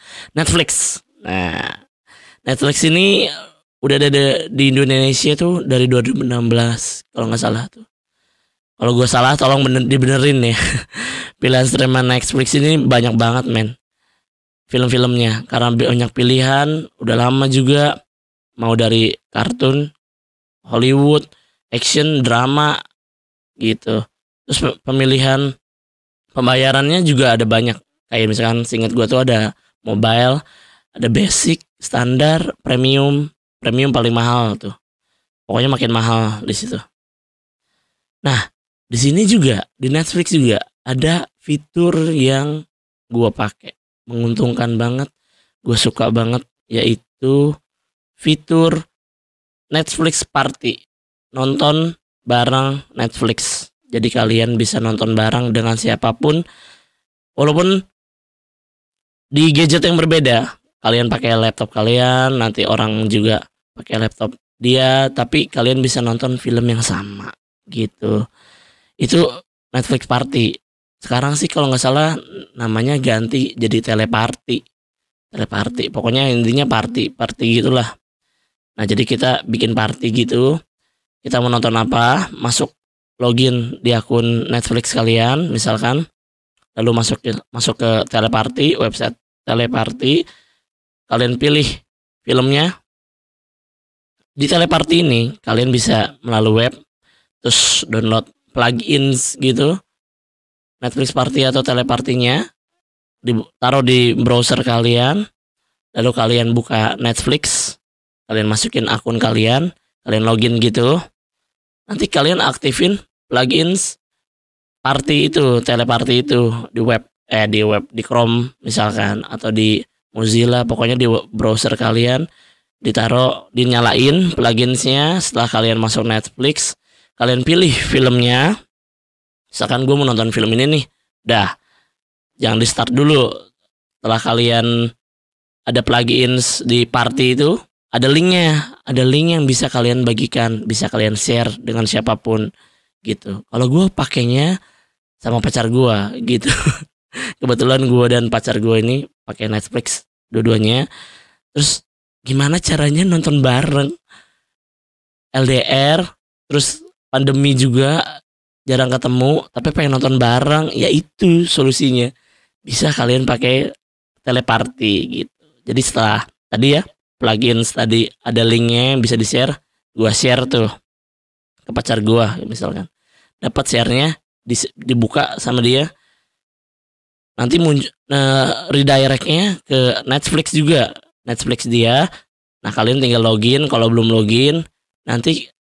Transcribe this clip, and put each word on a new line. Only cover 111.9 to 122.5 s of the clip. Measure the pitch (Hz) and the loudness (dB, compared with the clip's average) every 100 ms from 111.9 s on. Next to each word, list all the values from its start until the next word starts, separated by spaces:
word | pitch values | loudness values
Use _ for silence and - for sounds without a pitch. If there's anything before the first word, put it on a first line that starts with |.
| 214 320 | -6 -4
kalian | 156 143 180 | 0 0 0
aktifin | - 127 139 127 175 202 - _ - | -2 -4 -4 -2 0 -2 -8 _ -4
plugins | 123 127 156 165 185 - - _ _ _ _ _ _ _ _ | -2 0 2 0 -2 -4 -10 _ _ _ _ _ _ _ _
party | 131 139 135 147 147 | -4 -2 0 0 2
itu, | 160 139 120 | 2 2 2
Teleparty | 117 120 120 117 123 123 | 0 0 0 0 0 0
itu | 139 127 120 113 113 | 2 2 0 -2 -6
di | 120 | -4
web, | 117 113 - _ - | 0 -2 -4 _ -6
eh, | 110 107 | -2 0
di | 107 | 0
web, | 107 104 - | 0 0 -4
di | 113 | -10
Chrome | 110 120 117 117 123 - | -4 0 2 0 -2 -8
misalkan, | - - 107 110 104 104 - | -8 -4 -2 -2 -4 -4 -8
atau | - 110 | -8 -4
di | 110 110 107 - _ _ - | 0 2 0 -2 _ _ -4
Mozilla, | 113 113 120 123 120 | 0 2 2 2 0
pokoknya | 113 117 123 | -2 -2 0
di | 123 | 2
we-, | 113 - | 0 -2
browser | 110 113 110 - - | -4 0 0 -2 -2
kalian, | 117 110 120 127 165 _ _ | 0 0 2 0 -4 _ _